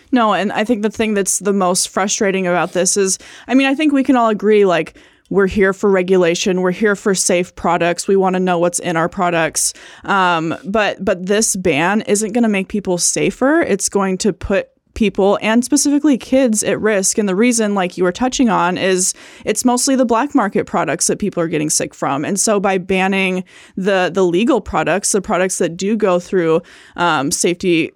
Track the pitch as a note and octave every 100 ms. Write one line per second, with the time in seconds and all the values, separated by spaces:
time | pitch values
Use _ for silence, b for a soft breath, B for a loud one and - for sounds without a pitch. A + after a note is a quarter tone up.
0 | b B3+ A3 F3 G3 - A3 G#3+ G#3+ -
1 | A3 G3+ F#3+ - G3 G3 F3+ F#3 - G#3
2 | G3+ - G3 F#3+ F3+ F3 E3+ F3+ F3+ G#3
3 | F#3+ - B B - C4 C4+ C4+ D#4 C4+
4 | C4 B3 A3+ G#3+ G3+ G#3+ G3 E3 D#3 b
5 | b b b F3+ F#3+ G3+ F#3+ F#3+ G3+ F#3+
6 | F#3 F#3 E3 F3 G#3 F#3 F3+ F3+ G#3+ G3
7 | G#3+ F#3 - F3+ F3+ - F3 E3+ E3+ F3
8 | - G3 F#3 F#3 F#3 E3+ F3 - F3 E3
9 | E3+ G3+ F3 E3+ D#3+ - - B B B
10 | - F#3+ F3+ E3+ D#3+ - F#3+ A3 F#3+ -
11 | G3 F3+ F#3 G#3 - F#3+ F3+ C#3 F3 G#3+
12 | - G#3 G#3+ A#3 A3+ G3 F#3 G#3 F#3+ F3
13 | - D#3+ D#3 - C4 E4 - G3 - G3+
14 | F#3+ F#3 G#3 - - G3 - _ _ -
15 | G#3+ - G3 - G#3 A#3 - D4 D4 C#4+
16 | D#4 A#3+ - C4 B3+ G#3+ - E3 G#3+ G3+
17 | F#3+ - G#3 F#3 B3 A3+ G#3 G3+ F3+ -
18 | F3+ F3+ B3+ - A#3 F3 F3 F3+ F#3 F#3
19 | F#3 B B B - G#3+ B3 B3 C#4+ C4
20 | B3 A3+ C#4+ C4+ G3+ G3 - F3+ D#3+ E3
21 | - F3+ G3+ F3 E3 D#3+ D3+ - - -
22 | D3+ C#3 C#3+ G3 A3+ G3+ G3 F#3+ F#3 F#3+
23 | F#3+ G3 F#3 F#3 F3+ B B - G3 F#3+
24 | F3+ F#3+ F3+ F3 A#3 A#3 - D#3+ D3+ F#3
25 | - G3+ G3 F3+ F#3+ - E3+ F3 G3 A3
26 | G3+ F3+ - F#3+ E3 E3 B B B -
27 | F3 D3+ C#3+ - F#3+ F3 F#3 D#3+ D3+